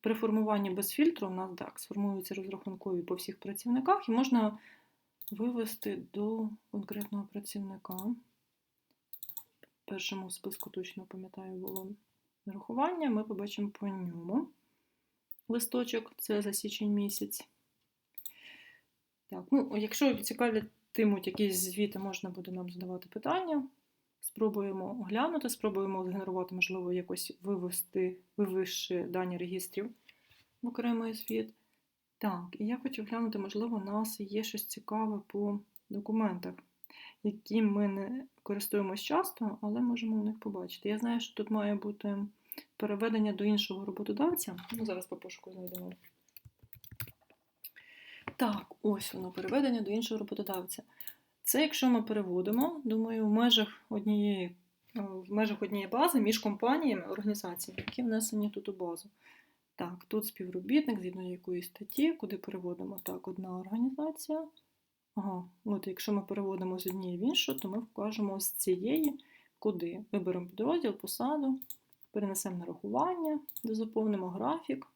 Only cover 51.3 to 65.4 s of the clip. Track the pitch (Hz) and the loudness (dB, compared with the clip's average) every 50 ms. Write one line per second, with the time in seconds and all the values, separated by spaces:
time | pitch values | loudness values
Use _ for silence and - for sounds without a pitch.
51.3 | _ _ _ - - 254 311 311 302 - 262 254 240 226 220 220 214 214 202 185 | _ _ _ 2 4 4 4 4 2 4 6 6 6 6 4 2 0 0 0 2
52.3 | 175 180 180 196 214 240 277 339 349 302 277 233 220 220 226 226 226 220 220 208 | 0 0 2 4 4 4 4 4 2 -2 0 2 2 2 2 2 2 2 4 6
53.3 | 208 220 240 247 247 233 214 208 - - - _ 220 208 208 214 214 208 208 208 | 6 8 8 8 8 6 6 4 -2 -16 -10 _ -4 0 2 4 4 6 6 4
54.3 | 202 190 180 175 180 _ _ _ _ _ _ _ _ 233 202 196 190 185 185 185 | 4 2 0 -2 -4 _ _ _ _ _ _ _ _ -6 -6 -6 -6 -10 -8 -2
55.3 | 202 208 220 214 208 214 214 190 208 202 196 190 226 240 302 349 - 262 214 208 | 2 2 4 4 2 0 -2 -2 -2 -2 -2 0 2 4 4 6 6 6 6 6
56.3 | 220 - - 208 202 208 - 240 269 320 330 277 220 185 175 196 190 202 202 214 | 4 4 2 0 0 2 4 4 4 4 4 4 2 2 0 -4 -4 -2 0 0
57.3 | 208 208 - 185 175 180 - - 190 - - - - - 247 233 220 220 220 - | 0 0 -2 -6 -6 -6 -8 -8 -8 -8 -8 -6 -4 -2 0 2 2 2 0 0
58.3 | - 214 208 208 202 202 196 - 190 185 185 170 170 175 - 208 _ _ _ - | 0 0 0 0 -2 -4 -6 -6 -6 -4 -4 -4 -4 -6 -10 -16 _ _ _ -20
59.3 | - - _ _ _ _ _ _ _ - 185 175 180 180 - _ - 214 214 214 | -20 -20 _ _ _ _ _ _ _ -6 -6 -6 -6 -10 -8 _ -2 -2 -2 -2
60.3 | - - 190 180 185 180 180 196 254 302 302 285 226 196 180 185 180 185 185 180 | -6 -6 -8 -4 -4 -6 0 4 4 4 6 4 0 0 -2 -4 -6 -6 -6 -6
61.3 | 180 180 - - 180 175 180 - _ - 208 - - - 285 330 330 330 - 202 | -8 -8 -4 -4 -4 -4 -4 -6 _ -14 -12 -6 2 4 4 4 4 0 -4 -6
62.3 | 208 185 - - - 185 180 180 175 175 185 190 202 190 - 180 185 185 - 190 | -6 -6 -8 -8 -10 -6 -6 -6 -6 -6 -6 -8 -8 -6 -6 -4 -6 -4 -8 -8
63.3 | 185 185 185 185 180 185 185 190 202 226 240 262 262 294 294 320 311 311 - - | -8 -8 -6 -6 -6 -8 -6 -4 0 0 0 0 0 -2 -4 -4 -4 -8 -6 -4
64.3 | 302 311 320 311 _ _ _ _ _ _ _ _ _ _ _ _ _ 214 190 196 | -4 -4 -4 -8 _ _ _ _ _ _ _ _ _ _ _ _ _ -6 -4 -4
65.3 | 185 180 | -4 -4